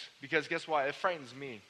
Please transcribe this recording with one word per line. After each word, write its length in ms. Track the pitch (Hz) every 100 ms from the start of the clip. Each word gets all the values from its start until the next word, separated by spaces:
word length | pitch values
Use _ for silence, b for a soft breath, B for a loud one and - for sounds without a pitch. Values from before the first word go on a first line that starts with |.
| - -
because 260 | 135 160 143
guess 200 | 165 160
what? 200 | 151 135
It 80 | 139
frightens 400 | 190 170 123 127
me. 260 | 139 107